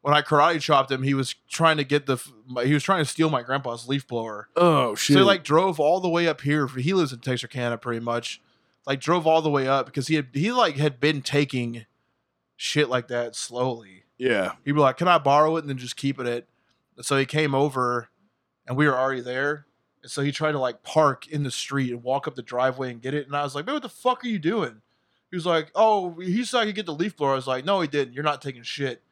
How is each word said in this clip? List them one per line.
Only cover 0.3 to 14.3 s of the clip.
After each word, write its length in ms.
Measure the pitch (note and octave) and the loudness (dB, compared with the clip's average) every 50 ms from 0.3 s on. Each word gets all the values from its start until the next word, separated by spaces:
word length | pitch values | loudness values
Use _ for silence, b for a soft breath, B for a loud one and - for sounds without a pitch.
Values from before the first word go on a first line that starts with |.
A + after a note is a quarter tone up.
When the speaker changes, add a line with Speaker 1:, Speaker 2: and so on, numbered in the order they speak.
| D#3 D3 D3 E3 E3+ D#3 | 4 4 4 4 2 0
Speaker 1:
chopped 300 | C#3 - D3+ C#3 C3 C3 | 0 2 2 2 2 0
him, 100 | C3+ C3 C3 | -2 -2 0
he 100 | C#3 C#3 | 0 0
was 180 | C3+ C3 - - _ _ _ | 0 -2 -6 -8 _ _ _
trying 280 | - - E3 D#3+ D#3 | -4 2 2 2 2
to 60 | D3+ C#3+ | 2 0
get 220 | C3+ - E3+ C3+ | 0 0 0 2
the 80 | C3+ C3 | 0 -4
f-, 180 | B2 - C#3 B2+ G#2+ A2+ | -4 -4 -16 -20 -20 _
my, 160 | B2+ B2+ B2+ A#2+ | -10 -6 -2 2
he 120 | C3 D3+ | 2 2
was 80 | D3 - | 2 2
trying 180 | - G3 F3+ | 0 0 0
to 80 | D#3 C3 | 0 -2
steal 220 | - - D#3+ D#3+ | 0 0 0 0
my 100 | D3+ B2+ | 0 -2
grandpa's 460 | A#2+ B2 C3 C#3 C3 C3 A#2 A#2 A#2 | -2 -2 -4 -4 -4 -6 -8 -8 -6
leaf 200 | A#2+ C#3 C#3 - | -6 -6 -6 -4
blower. 420 | _ B2 A#2 A2+ A2+ G#2+ G#2 A2 _ _ | _ -8 -6 -6 -6 -10 -14 -14 _ _
Speaker 2:
Oh, 380 | E3 F3 F3 D#3+ C#3 B2+ A#2 G#2 | 4 4 6 6 4 2 0 -2
shit. 220 | - - - C#3+ | -4 2 6 6
Speaker 1:
So 40 | C#3+ | 6
he, 40 | F#3+ | 8
like, 180 | G3 G3 F3+ C#3+ | 6 4 2 0
drove 360 | C#3 D3 D#3+ F#3 G3 E3+ D3+ | 2 2 4 4 2 0 2
all 200 | D3 D3 F3 F#3+ | 2 2 2 2
the 100 | F#3 F3+ | 0 0
way 180 | E3 E3+ E3+ | 0 2 0
up 140 | E3 D3 - | 0 -2 -2
here. 260 | C3+ C#3+ D3 D3+ C#3+ | -2 0 0 0 0
He 260 | B2+ C3+ B2+ B2+ D#3+ G3 | -2 -4 -4 -2 0 2
lives 180 | F#3+ E3 C3+ | 2 2 0
in 80 | B2+ A#2 | -2 -8
Texarkana, 580 | - C3+ B2+ B2 - - - B2+ B2 A#2+ A#2 A#2 | -4 -4 -4 -4 -6 -8 -6 -4 -4 -4 -4 -4
pretty 220 | - B2+ A#2 A#2 | -6 -6 -6 -4
much. 380 | A#2 A#2 A#2 A#2+ A2+ - - - _ _ _ _ _ _ _ _ _ | -4 -2 -4 -4 -4 -6 -12 -14 _ _ _ _ _ _ _ _ _
Like, 140 | - C#3 C3+ | -6 -6 -4
drove 240 | - D3 F3 F3+ D#3+ | 0 0 0 2 4
all 160 | D#3+ D#3+ D#3+ | 4 4 4
the 80 | D#3 D#3 | 4 2
way 180 | C#3+ C#3 C3 | 2 2 2
up 200 | C3 C#3 C3+ B2+ | 2 2 0 0
because 180 | - - D3 B2+ | -2 -6 -6 -2
he 60 | D3+ D#3+ | 0 0
had, 120 | D#3 C#3 B2+ A#2+ | -2 -2 -2 -4
he, 180 | C#3 D#3+ A3 | -2 -2 0
like, 260 | B3 B3+ A#3 F3 C#3+ | 2 2 2 2 2
had 220 | C3+ D3+ D3+ C#3 A#2+ | 0 0 0 0 2
been 240 | - D3+ D#3 C#3+ B2+ | 0 0 0 0 -4
taking 600 | - - C#3+ D3 C3 - B2+ B2 A#2 A#2 A#2 G#2+ _ _ _ _ _ _ _ _ _ _ _ _ _ _ | 0 0 0 0 0 -2 -4 -4 -4 -8 -12 -16 _ _ _ _ _ _ _ _ _ _ _ _ _ _
shit 340 | _ - - - D3 D3+ A#2 | _ -8 -2 0 0 0 2
like 180 | B2+ B2+ A#2 | 0 -2 -2
that 280 | - B2 A#2+ A#2+ A#2+ - | -2 -4 -4 -4 -4 -6
slowly. 680 | - - - A#2 B2 B2+ C3 A#2+ A#2 G#2+ F#2+ F#2+ F#2 _ _ _ | -10 -12 -8 -4 -2 -2 -2 -2 -6 -12 -20 -20 -20 _ _ _
Speaker 2:
Yeah. 360 | _ B2+ B2+ | _ 0 2